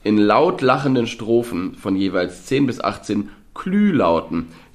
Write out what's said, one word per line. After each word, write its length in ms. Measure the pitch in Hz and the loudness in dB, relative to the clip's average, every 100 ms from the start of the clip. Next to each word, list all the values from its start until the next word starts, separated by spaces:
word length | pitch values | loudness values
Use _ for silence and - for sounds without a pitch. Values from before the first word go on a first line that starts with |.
in 140 | 104 107 | 0 2
laut 420 | 104 110 165 180 | 4 4 2 2
lachenden 460 | 131 135 139 127 117 | 0 0 0 0 -2
Strophen 680 | - 107 117 120 87 90 | -6 0 0 0 -6 -8
von 220 | - 95 95 | -8 -4 0
jeweils 480 | 98 92 90 - | 0 0 -4 -6
zehn 220 | - 135 139 | -4 0 0
bis 140 | 113 | -2
achtzehn 500 | - 98 - 104 104 - - | -6 -6 -4 -4 -4 -12 -20
Klühlauten, 920 | - - 202 208 147 90 82 - 82 82 - - | -12 -2 2 2 4 2 0 -2 -6 -6 -14 -20